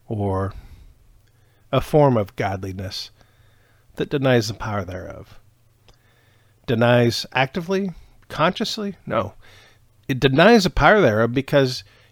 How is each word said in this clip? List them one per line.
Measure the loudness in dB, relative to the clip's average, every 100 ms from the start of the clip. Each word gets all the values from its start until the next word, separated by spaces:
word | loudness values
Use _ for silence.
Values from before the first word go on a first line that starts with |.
| -10
or | -6 -4 -4 -6 -8 -20 -20 -20 _ _ _ _ _ _ _ _
a | -4
form | 0 2 4 2
of | -2 -6
godliness | -6 -6 -10 -10 -10 -12 -16 _ _ _ _ _ _ _ _ -10
that | -6
denies | -2 2 2 0
the |
power | -6 -8 -8 -8
thereof. | -12 -14 -16 -20 -20 _ _ _ _ _ _ _ _ _ _ _ _ -4
Denies | 0 4 4 2 0 -4
actively, | -4 -2 -4 -4 -4 -4 -10 -20 _ -10
consciously? | -2 -2 -2 -6 -6 -8 -10 -6
No. | -4 -6 -10 -20 -20 -20 _ _ _ -4
It | 0
denies | 2 4 6 6 4
the |
power | 2 4 6
thereof | 4 4 0
because | -2 0 2 2 -2 -14 _ _